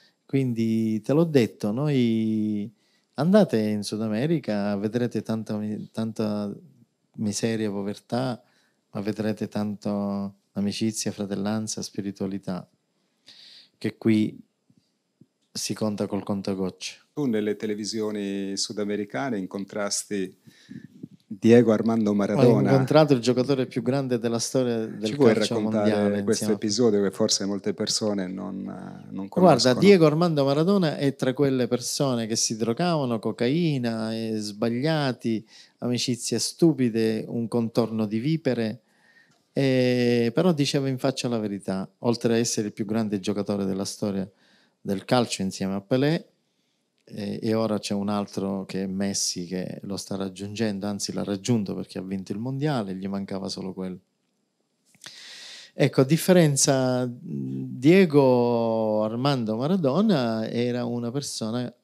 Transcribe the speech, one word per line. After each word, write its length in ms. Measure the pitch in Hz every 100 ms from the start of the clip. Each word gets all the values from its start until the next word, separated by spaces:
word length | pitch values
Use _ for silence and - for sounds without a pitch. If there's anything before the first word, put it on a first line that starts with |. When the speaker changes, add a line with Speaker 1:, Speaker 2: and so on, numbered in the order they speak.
| _ _ _
Speaker 1:
Quindi 760 | 139 131 113 113 113 110 110
te 140 | -
l'ho 100 | 143
detto, 480 | 165 143 110 - 107
noi 1000 | 113 151 139 120 113 110 110 107 104 104 - _ _ _
andate 460 | - 156 208 180 113
in 240 | 107 107
Sud 180 | 101 104
America, 720 | 110 107 147 165 131 104 101 101
vedrete 460 | 107 117 120 113
tanta 340 | - 110 107 107
mi-, 340 | 104 104 104
tanta 640 | - 113 110 107 104 104 - - _ _ _ _
miseria, 560 | - 110 98 117 113 110
povertà, 720 | 101 98 101 - 117 131 110 _ _ _ _ _
ma 80 | -
vedrete 480 | 101 107 107 104 104
tanto 960 | 107 104 101 107 101 101 101 98 98 _
amicizia, 580 | - 101 95 110 107 -
fratellanza, 720 | 98 101 101 98 110 110 -
spiritualità, 840 | 98 - 98 95 98 98 95 90 - _ _ _ _ _ - - - - - _
che 200 | 110 -
qui 420 | - 110 107 - - _ _ _ _ _ _ _ _ _ _
si 220 | - -
conta 340 | 107 107 101 104
col 160 | 98
contagocce. 800 | - 101 95 95 92 - - - _
Speaker 2:
Tu 120 | - 143
nelle 300 | 107 104 101
televisioni 1000 | 110 104 101 110 107 107 98 98 98 98
sudamericane 800 | - 107 104 104 101 131 135 110
incontrasti 960 | 92 101 98 107 101 - - 104 92 - - - - - - - - - _
Diego 460 | 104 113 117 113
Armando 420 | 107 110 113 107
Maradona. 340 | 104 101 104 120
Speaker 1:
Ho 140 | 117
incontrato 520 | - 135 131 147 156
il 60 | 131
giocatore 460 | 113 123 123 135 123
più 160 | -
grande 380 | 117 135 135 120
della 200 | 117 117
storia 460 | - 135 123 117 110
del 180 | -
Speaker 2:
Ci 120 | 110 143
vuoi 180 | 131
Speaker 1:
calcio 220 | 107 107 113
Speaker 2:
raccontare 300 | 107 110 104
Speaker 1:
mondiale, 380 | 104 101 101
Speaker 2:
questo 220 | 101 110 110
Speaker 1:
insieme. 80 |
Speaker 2:
episodio 480 | 101 110 104 120 101
che 80 | 98
forse 340 | - 110 - 98
molte 280 | 101 107
persone 540 | 90 104 - 107 104 92
non, 300 | 92 95 95
eh, 500 | 95 95 95 95 104
non 160 | 101 98
Speaker 1:
Guarda, 120 | -
Speaker 2:
conoscono? 400 | 180 135 123 120
Speaker 1:
Diego 260 | 175 196 156
Armando 400 | 151 175 151 139
Maradona 520 | 139 165 202 170 -
è 180 | 139 135
tra 180 | 131
quelle 340 | 127 143 131 120
persone 600 | 120 123 - 143 120 110
che 80 | 113
si 200 | - 110
drogavano, 640 | 113 117 175 160 131 113
cocaina, 960 | 113 104 127 151 170 139 120 113 110 113
eh, 220 | 113 110
sbagliati, 1080 | 104 104 120 120 147 160 139 117 117 110 - - - _
amicizie 580 | 120 120 - 120 - 117
stupide, 880 | - - 170 135 123 110 110 110 -
un 200 | 120 113
contorno 580 | 120 113 - 110 110 107
di 140 | 110
vipere, 640 | 127 160 135 120 110 120 _ _ _ _ _ _ _ -
eh, 760 | 139 131 123 123 120 120 117
però 180 | - 185
diceva 380 | 156 143 147 135
in 80 | 131
faccia 300 | 135 127 127
la 100 | 117
verità, 500 | 107 101 - 95 95 _
oltre 340 | 123 113 120
a 40 | 113
essere 300 | 117 - 104
il 60 |
più 120 | - 104
grande 340 | 110 107 101
giocatore 460 | 92 101 98 101 98
della 200 | 95 98
storia 420 | - 107 98 98 - _ _ _ _
del 240 | 101 95 -
calcio 380 | 127 113 -
insieme 320 | 95 - 95 98
a 60 |
Pelé, 460 | 98 131 143 160 - _ _ _ _ _ _ _ _
eh, 340 | 110 101 101
e 120 | 113
ora 240 | 110 110 104
c'è 140 | -
un 160 | 101 101
altro 560 | 104 101 - 98 98 92
che 180 | 95
è 20 | 98
Messi 580 | 95 101 95 - - 87
che 340 | 92 - -
lo 140 | 98 95
sta 180 | - 98
raggiungendo, 720 | 98 92 101 104 113 98 101
anzi 260 | 101 -
l'ha 100 | 98
raggiunto 520 | 95 101 98 117 98 92
perché 240 | - 95
ha 20 |
vinto 300 | 92 95 92
il 80 | 101
mondiale, 560 | 120 135 151 135 98 92
gli 120 | 98
mancava 400 | 98 98 95 95
solo 260 | - 95
quello. 260 | 92 92 90 - _ _ _ _ _ _ _ _ _ - - - - - - - -
Ecco, 260 | 139 -
a 40 | 131
differenza, 1040 | 165 - 180 156 139 - 135 127 127 127
Diego 1900 | 123 - 143 131 135 131 127 131 185 185 143 135 123 120 120 113 113 110 107
Armando 520 | 107 117 139 135 110 110
Maradona 960 | 139 196 143 143 220 160 120 113 110
era 360 | 117 123 120 120
una 260 | 120 117
persona 600 | 131 135 - 110 117 123 -